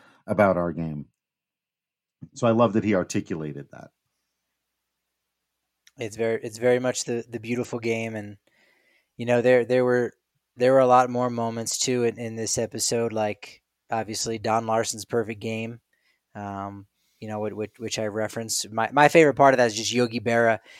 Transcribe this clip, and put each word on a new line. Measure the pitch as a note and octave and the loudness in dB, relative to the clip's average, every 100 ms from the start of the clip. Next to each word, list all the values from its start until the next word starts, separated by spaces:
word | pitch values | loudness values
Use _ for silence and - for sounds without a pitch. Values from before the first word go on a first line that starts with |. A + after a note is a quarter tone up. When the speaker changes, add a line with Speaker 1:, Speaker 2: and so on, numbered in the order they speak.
| _ _ - | _ _ -4
Speaker 1:
about | F2+ G2 F2 | 2 2 2
our | F2 | -2
game. | D#2+ E2 D2 C#2+ _ _ _ _ _ _ _ _ _ _ _ - | -4 -8 -8 -14 _ _ _ _ _ _ _ _ _ _ _ -20
So | - B2 | -2 2
I | |
love | A2+ A#2 | 4 4
that | G#2+ | 4
he | G#2 | 2
articulated | F#2+ E2 G#2 - E2+ D2+ C#2 C#2 | 0 0 -4 -6 -8 -8 -12 -16
that. | - - _ _ _ _ _ _ _ _ _ _ _ _ _ _ _ _ _ _ _ _ - | -20 -20 _ _ _ _ _ _ _ _ _ _ _ _ _ _ _ _ _ _ _ _ -12
Speaker 2:
It's | A2+ A2 | -10 -4
very, | A2+ A2+ | -2 -2
it's | A#2+ A2 | -6 0
very | B2 B2 | 2 2
much | B2+ A#2+ | 2 -4
the, | - A#2+ - | -4 -6 -6
the | A#2 | -10
beautiful | A2+ A#2+ A#2+ B2 | -4 -4 -4 -4
game. | A2+ A2+ A2+ A2 | -4 -4 -4 -8
And, | G#2 G2+ _ _ _ _ _ _ _ - | -12 -16 _ _ _ _ _ _ _ -8
you | A#2+ | 0
know, | A#2+ | 2
there, | A#2+ B2+ | 6 4
there | A#2 B2+ | 4 2
were, | B2 B2 A#2+ - _ _ _ - | 2 2 0 -6 _ _ _ 0
there | B2+ | 4
were | C3+ | 6
a | B2+ | 8
lot | B2 B2+ | 6 6
more | A#2+ B2 | 0 -2
moments | A#2 A#2 A2+ A2 - | -2 -4 -6 -6 -4
too | - B2 | -2 0
in, | A#2 A2 | 0 -2
in | A2+ A2 | -8 -8
this | A2 - | -4 -4
episode, | A2 A#2 - A#2+ A#2 | -4 -4 -2 0 -2
like | A2 G#2+ G#2 - - _ _ _ | -2 -4 -4 -14 -20 _ _ _
obviously | A2+ G#2 A2 A#2 A2+ | -6 -4 -6 -6 -4
Don | A2 A2+ A2+ | -2 -2 0
Larson's | A2+ A2 A2+ | -2 -2 -6
perfect | - A#2+ G#2+ G#2+ | -4 -4 -4 -6
game, | G#2+ A2 A2+ A#2 _ _ _ _ _ | -8 -8 -8 -12 _ _ _ _ _
um, | G#2+ G2+ G2+ G2 G2+ G2+ _ _ _ | -14 -10 -10 -10 -12 -20 _ _ _
you | A2 | -10
know, | G#2+ | -6
which, | G#2+ | -6
which, | G2+ G#2 - | -6 -10 -10
which | A2+ - | -8 -6
I | G#2+ | -4
referenced. | G#2 G#2+ A2+ A2+ - G#2+ | -4 -6 -6 -6 -8 -6
My, | A2 A2+ | -4 0
my | C#3 D3 | 4 6
favorite | E3+ D3+ | 8 6
part | A#2+ C#3 | 6 6
of | B2+ | 6
that | A#2+ | 2
is | |
just | G#2+ G#2 | 0 -2
Yogi | A#2+ A#2+ A#2 | 0 0 -2
Berra | A2 A#2 A#2 G#2+ - | 0 2 2 0 -4